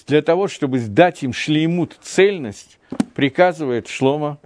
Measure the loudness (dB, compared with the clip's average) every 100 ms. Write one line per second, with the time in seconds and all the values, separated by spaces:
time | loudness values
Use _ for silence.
0 | 0 0 2 0 0 -4 -2 -2 0 4
1 | 4 2 -6 -6 -2 0 0 -2 -4 -8
2 | -6 2 2 2 -8 -12 -18 _ -12 -6
3 | -6 -2 -2 2 2 2 -4 -4 -4 -2
4 | 0 0 -4 -8